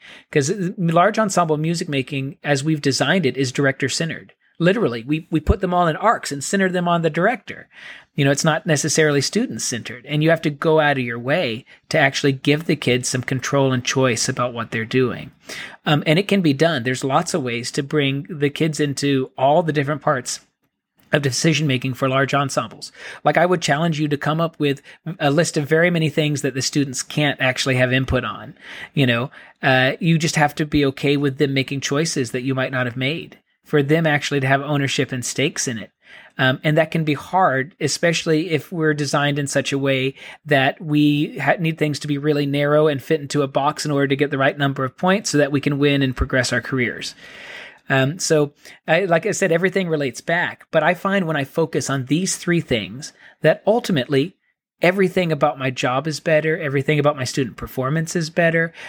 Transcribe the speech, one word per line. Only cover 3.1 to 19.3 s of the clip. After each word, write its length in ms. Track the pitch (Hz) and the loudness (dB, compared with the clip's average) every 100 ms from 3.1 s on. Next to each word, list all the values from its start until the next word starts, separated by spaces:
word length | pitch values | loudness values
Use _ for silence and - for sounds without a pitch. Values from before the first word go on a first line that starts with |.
| 185 135 | 2 2
it, 120 | 127 | 0
is 140 | 131 | -2
director-centered. 840 | - 139 - 131 - 160 107 95 _ _ - | 2 0 2 -2 -2 -4 -8 -16 _ _ 0
Literally, 440 | 170 226 156 117 | 2 2 0 -2
we, 240 | 120 156 - | -2 -4 -2
we 100 | 160 | -2
put 220 | 170 196 | 0 0
them 100 | 185 | 0
all 140 | 175 170 | 2 2
in 80 | 151 | 2
arcs 360 | 202 233 - | 0 0 -4
and 120 | 143 | -8
center 240 | - 196 185 | -2 0 0
them 200 | 175 175 | 0 0
on 160 | 170 | 2
the 80 | 165 | 0
director. 580 | 156 196 254 - 80 - - - - - - | 0 0 0 -8 -16 -18 -20 -20 -20 -10 0
You 100 | 139 | 2
know, 60 | |
it's 120 | 143 | 2
not 220 | 160 156 175 | 0 0 0
necessarily 560 | 147 156 - 156 143 | 0 2 2 2 2
student-centered, 800 | - 208 254 113 - 120 - 120 - | 0 -2 -4 -6 -6 -6 -10 -14 -4
and 160 | 151 | 0
you 80 | 156 | 2
have 100 | 160 | 2
to 80 | 160 | 0
go 300 | 143 160 156 | -2 2 2
out 180 | 147 135 | 2 0
of 60 | |
your 160 | 120 120 | -2 -6
way 440 | 120 165 135 113 - - - | -2 -2 -2 -6 -12 -20 -4
to 100 | 160 | 2
actually 320 | 135 - 143 | 2 2 0
give 340 | 131 143 147 - | 0 0 0 0
the 100 | 151 | -2
kids 320 | - 127 127 | 0 0 0
some 140 | 127 | -4
control 500 | - 131 - 143 135 | -4 -4 -2 0 2
and 140 | 127 - | 0 -2
choice 420 | 135 131 110 - | 0 2 0 -2
about 260 | 127 123 | -2 -4
what 180 | 117 113 | -6 -6
they're 120 | 113 | -6
doing. 460 | 110 127 123 76 - _ - - - - - | -2 0 0 -2 -12 _ -16 -14 -14 -6 0
Um, 160 | 156 - | 0 2
and 100 | 156 | 0
it 100 | 202 | 2
can 140 | 196 | 2
be 120 | 165 | 2
done. 280 | 139 156 147 | 4 2 0
There's 220 | 120 131 | -2 -4
lots 320 | 135 143 - 180 | 0 0 0 -4
of 80 | |
ways 260 | 127 117 117 | -2 -4 -6
to 100 | - | -6
bring 420 | 143 151 139 139 - | -2 0 0 -2 -6
the 180 | 156 143 | -2 -2
kids 300 | - 160 147 | 0 -2 0
into 500 | 147 135 143 135 131 | -2 0 0 0 -2